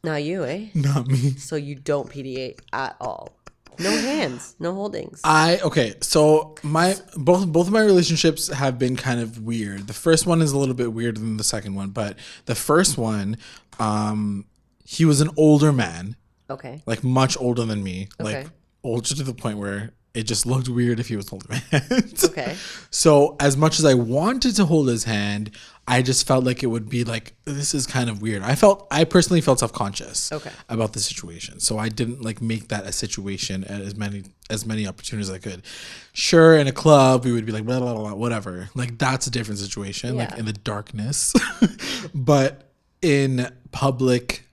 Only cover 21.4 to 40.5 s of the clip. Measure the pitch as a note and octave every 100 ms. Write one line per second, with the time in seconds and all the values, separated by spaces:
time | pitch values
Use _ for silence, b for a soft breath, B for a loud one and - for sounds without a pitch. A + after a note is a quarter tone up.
21.4 | - B2+ - C#3+ - B3+ - - F3 -
22.4 | B2 F3+ B B B - D#3+ D3 D3 -
23.4 | C#3+ C#3 D#3 D#3 D#3 B2+ A#2 C3+ F#3+ B3+
24.4 | B3+ G3+ F3 D#3+ C3 A#2 A2+ G#2 G#2 G#2
25.4 | G#2 B B B - B2 B2+ B2+ - C3
26.4 | B2+ B2 B2+ A2+ G#2+ A#2+ A#2 A2+ - _
27.4 | - C#3+ C#3+ D3 B2+ C3 A#2+ G#2 A2 G2+
28.4 | G2+ C#3+ G#3 G3+ - D3 D#3+ F#3 E3+ F3
29.4 | D#3 B2+ A#2 - G2+ F#2 - - - D3+
30.4 | - B - A2+ A2 G#2+ - - E2+ E2
31.4 | - - - A2 A2 A2 A#2 C3 A2 G#2+
32.4 | A2+ A2+ - G#2+ - - G#2 - G2 F#2+
33.4 | - F#2+ F#2+ G2+ G2+ G#2 G2+ G2+ F#2+ _
34.4 | - G#2+ A2+ G#2+ G2+ - - A2 G2 F#2+
35.4 | G#2+ F#2 B B B B B - - E3
36.4 | D#3+ D#3 C#3 C3 D#3 C#3+ C3 C3 B2 A#2
37.4 | A2 G#2+ A2 B2+ B2 A2 G#2+ G2+ A#2 A2
38.4 | F#2+ F2+ F#2+ B2+ B2 A2+ C3 C3+ - A#2+
39.4 | A2 G2+ G2 G#2 G2 F#2 A#2+ B2+ A2 -
40.4 | A2